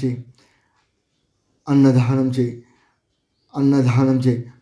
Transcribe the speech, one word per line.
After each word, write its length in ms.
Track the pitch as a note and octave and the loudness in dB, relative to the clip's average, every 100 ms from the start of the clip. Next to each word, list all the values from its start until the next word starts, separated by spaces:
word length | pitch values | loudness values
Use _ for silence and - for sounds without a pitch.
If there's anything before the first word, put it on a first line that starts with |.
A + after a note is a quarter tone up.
చేయి, 200 | C3 A#2+ A#2+ _ _ _ _ _ _ _ _ _ _ _ _ _ - | -6 -8 -14 _ _ _ _ _ _ _ _ _ _ _ _ _ 0
అన్నదానం 600 | C#3 C3+ B2+ A#2+ C3+ C3 | 4 4 4 2 0 -2
చేయి, 340 | B2+ A#2+ - - _ _ _ _ _ _ _ _ C#3 | -2 -4 -6 -20 _ _ _ _ _ _ _ _ -4
అన్నదానం 600 | C#3 C#3 B2 A#2+ C3 C3 | 0 2 0 0 0 0
చేయి" 320 | B2+ A#2+ - - | -2 -4 -8 -16